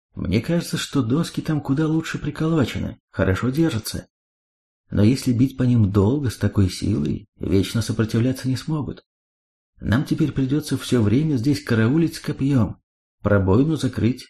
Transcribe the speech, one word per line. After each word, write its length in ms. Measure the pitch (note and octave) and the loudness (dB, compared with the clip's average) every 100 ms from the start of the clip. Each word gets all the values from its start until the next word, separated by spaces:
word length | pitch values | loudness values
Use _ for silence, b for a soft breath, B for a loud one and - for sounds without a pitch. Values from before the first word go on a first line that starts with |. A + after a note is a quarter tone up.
| _ | _
Мне 260 | - - G2+ | -8 -2 0
кажется, 360 | C3 E3+ - D#3+ | 0 -2 -2 -6
что 260 | - C#3+ | -4 -2
доски 380 | A2+ C#3+ E3+ - | 0 0 -2 -4
там 200 | - D3+ | -4 -2
куда 260 | - C3+ D#3 | 0 0 0
лучше 320 | D#3+ D#3+ C#3 | 0 -2 -6
приколочены, 800 | C#3+ - D#3 E3 B2 - F2 - _ | -6 -4 0 2 0 -2 -8 -10 _
хорошо 400 | - F#2+ F#2 A#2+ | -2 0 2 0
держатся. 560 | C3+ E3 A2 - D#2+ - _ _ _ _ _ _ _ - | 0 0 0 -6 -10 -12 _ _ _ _ _ _ _ -4
Но 120 | E2+ | 2
если 300 | G#2 C3 C3 | 4 4 0
бить 240 | A#2 C3+ - | 2 2 0
по 60 | |
ним 280 | B2+ A#2+ G2+ | 2 4 4
долго, 400 | G#2 G2 C#3+ B2+ | 4 2 2 -2
с 60 | - | -2
такой 320 | G#2 - F#2 | -2 0 0
силой, 580 | - F#2+ G#2 D3+ - - - | 0 -4 -2 -2 -4 -10 -10
вечно 460 | - F#2+ F#2 A#2 | 0 2 2 -2
сопротивляться 640 | - A2 A2 A#2 B2 B2+ B2+ | -2 -2 0 0 0 -2 -4
не 80 | B2+ | -4
смогут. 480 | - D3+ - - _ _ _ _ _ _ _ - | -4 -4 -4 -10 _ _ _ _ _ _ _ -8
Нам 240 | - A#2 | -2 0
теперь 280 | D#3 D#3 D3+ | 0 0 -2
придётся 440 | - C3 D3+ D3+ C3+ | 0 -2 -2 -2 -6
всё 260 | - B2 | 0 2
время 340 | G#2 A#2 D#3+ C3+ | 2 2 2 0
здесь 260 | B2+ C#3 | 0 -2
караулить 540 | - A2+ A2 D#3 D#3+ - | 0 2 2 2 0 -2
с 40 | |
копьём. 640 | - - C3+ C3+ G2+ - _ _ _ _ | -8 -4 0 2 0 -4 _ _ _ _
Пробоину 540 | G#2 G2+ F#2+ G#2 D3+ D3 | 0 2 4 4 4 0
закрыть 520 | C3 - G#2+ C3 | -2 0 0 -2